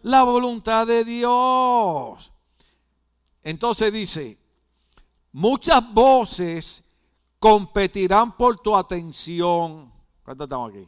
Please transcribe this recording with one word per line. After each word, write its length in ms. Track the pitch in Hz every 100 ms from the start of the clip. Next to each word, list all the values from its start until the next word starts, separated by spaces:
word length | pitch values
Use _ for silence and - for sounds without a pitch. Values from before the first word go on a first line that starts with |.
La 220 | 226 262
voluntad 600 | 247 247 247 233 214 226 226
de 180 | 233
Dios. 1300 | 226 233 240 247 254 254 254 240 202 151 120 98 - _ _ _ _ _ _ _ _ _ _ _
Entonces 480 | 156 160 240 220 214
dice, 480 | 214 185 156 131 104 _ _ _ _ _ _ _ _ _
"Muchas 500 | 131 202 269 - 285 233
voces 880 | 214 262 262 208 - 175 165 - - _ _ _ _ _ _
competirán 1000 | 220 208 190 202 190 196 185 196 233 -
por 240 | 247 214
tu 160 | 214 202
atención". 1120 | 180 175 165 - - 170 175 170 170 156 127 _ _ _
¿Cuántos 220 | - 135
estamos 260 | 147 131 117
aquí? 160 | 101